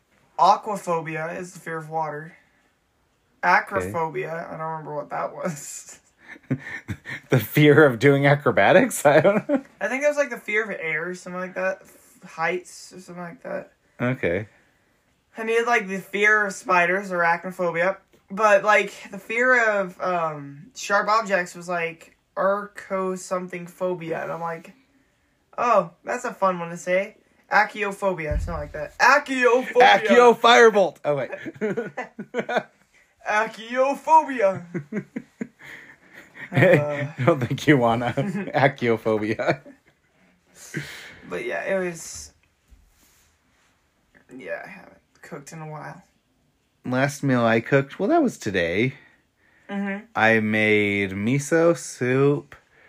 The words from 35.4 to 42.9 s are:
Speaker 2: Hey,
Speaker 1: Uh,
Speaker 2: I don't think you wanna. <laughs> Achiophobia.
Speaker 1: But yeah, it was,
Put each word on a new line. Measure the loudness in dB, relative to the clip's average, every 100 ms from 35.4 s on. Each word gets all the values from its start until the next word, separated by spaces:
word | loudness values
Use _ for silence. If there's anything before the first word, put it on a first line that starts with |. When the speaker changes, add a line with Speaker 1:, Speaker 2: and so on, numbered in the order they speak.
| -14 _ -20 -20 -20 -20 _ -20 -20 -20 -6
Speaker 2:
Hey, | 4 4 4
Speaker 1:
Uh, | 0 -4 -8 -4
Speaker 2:
I |
don't | 0 0
think | -2 -2 2
you | 4
wanna. | 4 0 -2
<laughs> | -4 -4 -6 -4
Achiophobia. | 0 0 0 -2 0 0 -2 -2 -4 -4 -4 -8 -20 _ _ _ _ _ _ _ -20 -16 -14 -14 -16 -20 -20 -14
Speaker 1:
But | -10
yeah, | -8 -8
it | -4 -4
was, | -4 -8 -14 -16 -18 _ _ _ _ _ _